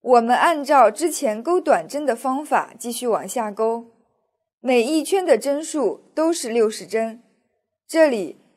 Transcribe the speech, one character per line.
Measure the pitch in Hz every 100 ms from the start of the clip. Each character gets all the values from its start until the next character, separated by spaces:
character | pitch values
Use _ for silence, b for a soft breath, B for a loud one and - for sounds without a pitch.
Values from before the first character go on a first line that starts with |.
我 | - 247
们 | 233
按 | 240 294 320
照 | 269 285 226
之 | 220 311
前 | - 226 214
钩 | 240 359
短 | 311 208 165
针 | 285 294
的 | 240
方 | 269 262
法 | 302 240 - -
继 | 240
续 | 233 247
往 | 190 165
下 | 247 214
钩， | 202 220 233 233 _ _ _ _ _ _ _
每 | 247 247
一 | 233 320
圈 | 302 392 359
的 | 233
针 | 262 285
数 | 311 311 226 - _
都 | - 320
是 | 330 240
六 | 233 220
十 | 220 175
针， | 220 226 226 _ _ _ _ _ _ _
这 | 320 311
里 | 233 175 - _